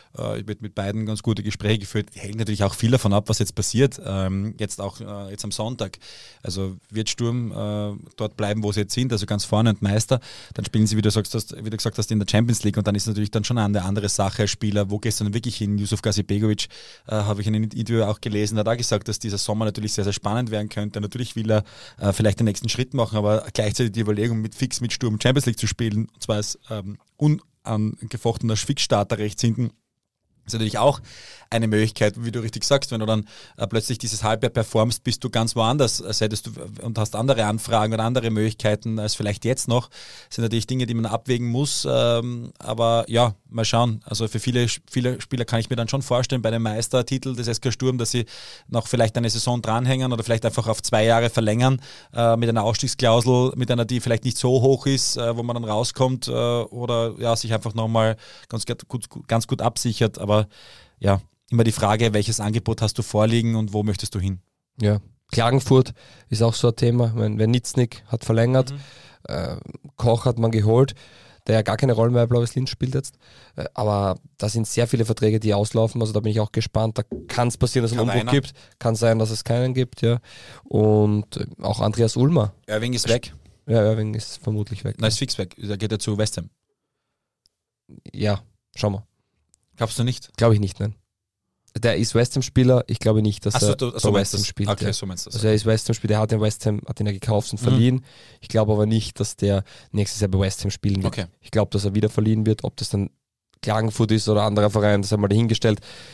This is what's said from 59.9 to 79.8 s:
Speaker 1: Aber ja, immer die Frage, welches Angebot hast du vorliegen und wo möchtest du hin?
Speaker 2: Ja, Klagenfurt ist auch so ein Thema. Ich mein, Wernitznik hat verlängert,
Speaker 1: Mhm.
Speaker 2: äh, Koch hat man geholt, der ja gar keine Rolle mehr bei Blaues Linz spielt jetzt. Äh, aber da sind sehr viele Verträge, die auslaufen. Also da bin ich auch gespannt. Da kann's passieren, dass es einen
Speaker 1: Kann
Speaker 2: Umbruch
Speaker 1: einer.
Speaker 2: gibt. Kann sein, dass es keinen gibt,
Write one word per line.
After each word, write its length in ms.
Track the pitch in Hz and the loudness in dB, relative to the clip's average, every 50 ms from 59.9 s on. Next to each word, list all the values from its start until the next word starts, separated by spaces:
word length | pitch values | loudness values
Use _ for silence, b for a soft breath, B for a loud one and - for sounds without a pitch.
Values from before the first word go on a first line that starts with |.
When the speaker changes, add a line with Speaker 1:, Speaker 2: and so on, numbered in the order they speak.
| 110 - 117 110 - - | 0 2 0 0 0 -2
Speaker 1:
Aber 300 | - 101 104 107 107 - B B B B B B B B B B | -2 2 2 2 2 0 B B B B B B B B B B
ja, 220 | - 101 98 95 - - _ _ _ _ | 0 2 2 2 0 -6 _ _ _ _
immer 140 | - 117 113 | 2 4 4
die 80 | 113 | 4
Frage, 420 | 107 - 110 101 107 110 117 113 104 | 2 2 2 2 2 4 2 2 2
welches 260 | 107 101 107 107 - | 2 0 0 -2 -2
Angebot 400 | 104 104 107 117 - - 113 - | -2 -2 -2 -2 -2 -2 -2 0
hast 160 | 113 104 - - | -2 -2 -2 -4
du 60 | 113 | -6
vorliegen 520 | - - 104 107 110 113 117 113 117 113 | -2 2 2 4 4 4 2 2 2 0
und 160 | 110 107 104 | 0 -2 -2
wo 100 | 98 107 104 | -2 -2 0
möchtest 300 | 107 101 - - - - | 0 -2 -2 -4 -6 -6
du 60 | 101 | -4
hin? 220 | 90 98 98 92 - _ _ _ _ _ _ - | -4 -4 -4 -6 -10 _ _ _ _ _ _ -2
Speaker 2:
Ja, 180 | 110 104 104 101 - - _ _ _ _ | 2 2 2 2 -2 -8 _ _ _ _
Klagenfurt 640 | - - 117 117 127 135 - - 131 131 131 - - B B B B B B B | 0 2 2 4 4 2 4 6 6 6 6 4 0 B B B B B B B
ist 120 | 120 107 117 | 0 2 2
auch 100 | 117 113 | 2 2
so 140 | - - 120 | 4 2 2
ein 60 | 113 | 2
Thema. 320 | - 127 120 117 123 120 113 | 4 2 2 4 4 2 2
Ich 60 | 110 | 2
mein, 260 | 117 110 107 107 104 | 0 0 0 2 2
Wernitznik 640 | 110 110 120 123 - - - 131 123 113 - - - - | 2 2 2 0 -2 -2 0 0 0 0 -2 -10 -8 -6
hat 180 | - 110 - | -6 -6 -2
verlängert, 460 | - 113 113 117 120 131 131 131 127 | 0 2 2 4 4 4 2 2 2
Speaker 1:
Mhm. 60 | 139 143 139 B B B B B B B _ - - | -2 -10 -14 B B B B B B B _ -10 -8
Speaker 2:
äh, 220 | 80 85 - - - - - - - - - - | -6 -6 -6 -8 -10 -12 -14 -18 -18 -18 -20 -10
Koch 300 | _ - 117 117 113 - | _ 2 2 2 4 2
hat 140 | 131 120 113 | 0 0 2
man 120 | 113 113 | 2 2
geholt, 420 | 113 110 101 107 110 120 135 135 - B B B B B B B B B B - | 2 4 4 6 6 6 6 4 2 B B B B B B B B B B 2
der 80 | 110 | 2
ja 60 | 110 | 2
gar 160 | 107 - 107 110 | 2 2 0 0
keine 160 | - 131 117 | 2 2 4
Rolle 180 | 104 113 120 | 4 4 4
mehr 120 | 120 120 120 | 4 4 4
bei 80 | 117 | 4
Blaues 240 | 123 120 120 117 - | 4 2 2 0 0
Linz 140 | 123 131 131 | -4 -4 -4
spielt 260 | - - - 131 127 | -4 -4 -4 -2 -2
jetzt. 200 | 135 - - - B B B B B B B B | -4 -6 -6 -14 B B B B B B B B
Äh, 80 | - - - - | -10 -10 -10 -4
aber 440 | - 113 107 104 101 101 98 92 - - - _ _ | -2 0 2 2 2 2 0 0 -2 -8 -18 _ _
da 120 | - 107 | -4 -2
sind 180 | 101 113 110 - | -2 -2 -2 -2
sehr 200 | - - 120 117 | 0 0 0 2
viele 180 | - 117 113 | 2 0 2
Verträge, 340 | 107 110 - 113 107 107 110 | 0 0 2 2 2 2 2
die 140 | 107 107 101 | 2 2 2
auslaufen. 480 | 101 104 107 - 117 110 113 - 120 | 2 0 0 2 2 2 2 2 -2
Also 100 | 113 107 | -2 0
da 80 | 107 107 | -2 -2
bin 120 | 107 110 104 | 0 0 0
ich 80 | 110 | 0
auch 100 | 107 104 | -2 0
gespannt. 460 | - 113 107 - - 107 110 117 110 - | -2 -4 -4 -2 -2 0 0 0 0 -2
Da 60 | 104 - - - - - | -4 -4 -8 -12 -10 -8
kann's 260 | - - 123 117 110 - | -2 0 0 0 0 0
passieren, 260 | - 120 - 131 117 | 0 0 2 0 0
dass 80 | 113 117 | 0 0
es 40 | 123 | 0
einen 100 | 113 120 | 0 2
Speaker 1:
Kann 80 | 98 104 | 2 0
Speaker 2:
Umbruch 120 | 107 117 131 | 0 2 0
Speaker 1:
einer. 80 | 143 | 0
Speaker 2:
gibt. 120 | 135 - - B B B B B | -2 -4 -12 B B B B B
Kann 160 | - 120 113 | -2 -2 0
sein, 220 | 107 117 117 113 113 | 2 2 2 4 4
dass 120 | 110 110 | 2 0
es 160 | 113 107 - | -2 -6 -4
keinen 280 | - 117 120 127 131 127 | -2 0 0 0 0 0
gibt, 280 | 131 | 0